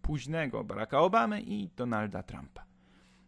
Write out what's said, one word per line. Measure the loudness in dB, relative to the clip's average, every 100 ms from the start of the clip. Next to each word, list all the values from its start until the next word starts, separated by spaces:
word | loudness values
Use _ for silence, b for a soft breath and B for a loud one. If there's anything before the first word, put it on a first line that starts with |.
późnego | -2 -2 -2 -2 -2 -2
Baracka | -4 -4 2 4
Obamy | 6 6 2 0
i | -4 -4 -6 -4
Donalda | -2 0 0 -4
Trumpa. | -8 -12 -14 -16 -20 b b b b b